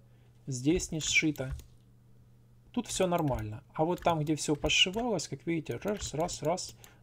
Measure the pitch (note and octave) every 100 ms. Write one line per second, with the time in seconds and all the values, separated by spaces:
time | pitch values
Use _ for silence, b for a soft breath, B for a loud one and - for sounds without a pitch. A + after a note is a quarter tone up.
0 | b b b b - B2 C3+ F3+ - D#3+
1 | - - D#3 D3 C3 - - - - -
2 | - - - - - - - - - -
3 | F#3 F3 D3+ A#2 G#2+ A2 - - D#3+ F3
4 | F3 D#3+ D3+ D3+ - D3+ D3+ - F#3+ G3
5 | B3 F#3 - C#3 - E3 D3 - G3 G#3
6 | - C#3+ F3 - D3+ F3+ - - B B